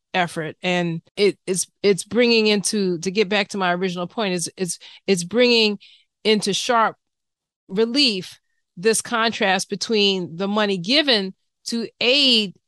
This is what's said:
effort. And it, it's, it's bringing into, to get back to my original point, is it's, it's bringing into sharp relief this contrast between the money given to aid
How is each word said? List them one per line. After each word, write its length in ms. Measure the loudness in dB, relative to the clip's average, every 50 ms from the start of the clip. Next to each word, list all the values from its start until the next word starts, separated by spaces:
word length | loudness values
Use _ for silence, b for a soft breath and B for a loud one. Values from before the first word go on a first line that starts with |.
| _ _
effort. 440 | -2 -2 -2 -2 -4 -8 -8 -8 -10 -6
And 420 | -4 -2 -2 0 -2 -2 -4 -6 -10 _ _
it, 220 | 0 0 0 0 -2 _
it's, 220 | -6 -4 -4 -4 -8 _ _ 0
it's 180 | 0 0 0
bringing 460 | -2 -2 0 2 2 4 4 4 4 2
into, 500 | 2 2 0 -2 -2 0 0 0 -2 -2
to 140 | -4 -2
get 160 | 0 0 0 0
back 180 | 0 -2 -2 -2
to 100 | -4 -2
my 140 | 0 0
original 360 | 0 0 -2 -4 -4 -6 -8 -6
point, 260 | -6 -4 -4 -2 -2
is 160 | -4 -6 -8 -6
it's, 240 | -8 -6 -6 -6 -10 B B B B B
it's 160 | 0 0 0
bringing 560 | -2 -2 2 2 4 4 4 4 2 2 0 -4 B B B B B B _ _ 0
into 280 | 2 2 2 2 -2
sharp 440 | -2 -2 -2 0 2 2 2 0 -2 -6 _ _ _ _ _ _ _ _ _ _ _ _ _ -6
relief 720 | -2 0 0 2 2 2 2 2 0 -2 -6 -8 -16 -20 _ _ _ _ _ _ _
this 240 | -2 0 0 0 0
contrast 720 | -2 -4 -2 0 0 -2 0 0 0 0 0 0 -2 -4
between 640 | -6 -6 -4 -2 0 2 2 2 2 0 -4 -6 -6
the 140 | -6 -4 -2
money 300 | 0 0 0 0 -2 -4
given 540 | -2 0 0 2 2 2 2 0 0 -4 -8 _ _ _ _ _ _
to 200 | -8 -6 -6 -6 -8 -6 _
aid 540 | 0 2 2 4 4 4 4 2 2 -2 -6 _ _